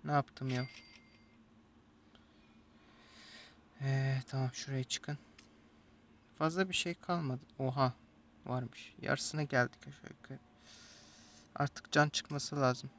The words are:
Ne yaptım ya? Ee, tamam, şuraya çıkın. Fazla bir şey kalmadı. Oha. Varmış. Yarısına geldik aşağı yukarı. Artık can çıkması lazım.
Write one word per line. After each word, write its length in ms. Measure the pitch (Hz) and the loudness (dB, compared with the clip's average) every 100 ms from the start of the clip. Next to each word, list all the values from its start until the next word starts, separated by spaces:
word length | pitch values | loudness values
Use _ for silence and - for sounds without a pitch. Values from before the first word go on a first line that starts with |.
Ne 80 | 147 | 2
yaptım 380 | 147 - - 131 | 0 0 -6 -2
ya? 160 | 127 131 - - - - - - - - - - - - - - - - - - - - - - - - - - - - - - - | -2 -4 -10 -20 -20 -20 -20 -20 -20 -20 -20 -20 -20 -20 -20 -20 -20 -20 -20 -20 -20 -20 -20 -20 -20 -20 -20 -20 -20 -20 -20 -20 -4
Ee, 400 | 139 135 135 131 - | 0 2 2 0 -2
tamam, 220 | 135 127 | -2 -2
şuraya 300 | - - 135 | -4 -4 -4
çıkın. 340 | 127 - - 143 - - - - - - - - - - - - | -2 -4 -4 -8 -10 -20 -20 -20 -20 -20 -20 -20 -20 -20 -20 -2
Fazla 320 | 156 175 190 | 0 2 2
bir 40 | |
şey 200 | 175 175 | 2 0
kalmadı. 480 | 170 - 175 143 127 - - | -4 -2 0 0 -2 -8 -2
Oha. 340 | 131 131 127 - - - - - | -2 4 2 2 -20 -20 -20 -14
Varmış. 480 | - 127 123 - - - | -4 -4 -4 -10 -18 -8
Yarısına 420 | - 139 - 156 | -2 0 0 -2
geldik 440 | 147 127 120 - - | 2 4 4 -2 -18
aşağı 220 | 139 - | -16 -18
yukarı. 300 | - - 135 - - - - - - - - - - - | -18 -14 -16 -16 -20 -20 -20 -20 -20 -20 -20 -20 -20 -16
Artık 360 | - 143 - - | -2 -2 -2 2
can 180 | 147 147 | 6 6
çıkması 520 | - - 147 - 143 | 4 -2 -4 -2 4
lazım. 280 | 131 123 135 | 4 4 -4